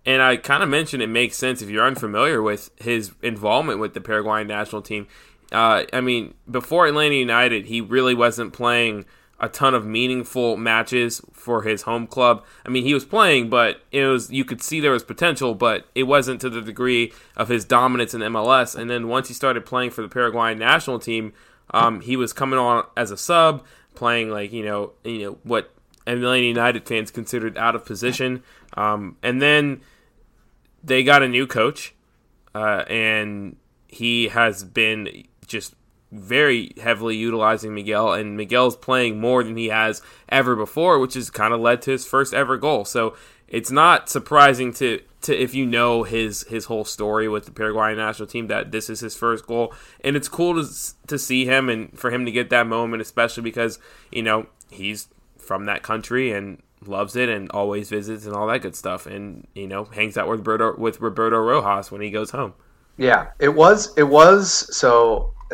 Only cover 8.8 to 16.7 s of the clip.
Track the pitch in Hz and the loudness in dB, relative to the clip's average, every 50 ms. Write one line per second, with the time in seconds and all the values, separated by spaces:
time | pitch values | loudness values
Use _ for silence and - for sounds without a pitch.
8.8 | 120 113 107 104 95 - _ _ _ _ _ - - 113 - - 139 135 127 120 | 2 0 -2 -4 -10 -14 _ _ _ _ _ -6 -6 -6 -2 0 2 2 2 2
9.8 | 104 107 107 113 123 127 127 127 120 - - 127 123 117 113 98 113 113 113 113 | 0 -2 -2 -2 -2 -2 -2 -4 -6 -6 -2 0 0 0 0 0 0 0 2 2
10.8 | 113 - 127 123 120 120 113 - - - - - - - 120 113 104 107 110 101 | 0 0 0 0 0 -2 -4 -8 -14 -16 -20 -14 -6 -4 -2 -2 -2 -2 -4 -4
11.8 | - - 117 120 117 110 - 131 123 123 117 107 - - - - - - 127 127 | -4 -4 -4 -4 -6 -6 -2 2 4 4 4 2 -2 -16 -20 -16 -10 -6 -4 -2
12.8 | 123 135 147 139 127 - - 220 220 185 151 131 120 117 113 120 117 107 87 - | 0 0 0 0 -2 0 2 4 4 6 4 4 2 2 2 2 2 2 0 -4
13.8 | _ _ - 139 139 135 131 127 110 - 113 135 131 127 123 113 - - 151 160 | _ _ -2 0 0 2 0 0 -2 -4 -4 -4 -4 -4 -6 -10 -8 -6 -4 0
14.8 | 147 147 131 120 113 - 117 - 165 175 151 - 135 123 113 95 123 117 110 92 | 0 2 0 0 -2 -6 -6 -2 -2 -2 0 0 -2 -4 -2 0 0 0 0 -2
15.8 | - _ - 127 131 127 139 143 131 131 131 113 - 127 113 117 110 110 | -6 _ -4 -2 0 2 2 2 2 0 -4 -6 -6 -8 -8 -8 -10 -10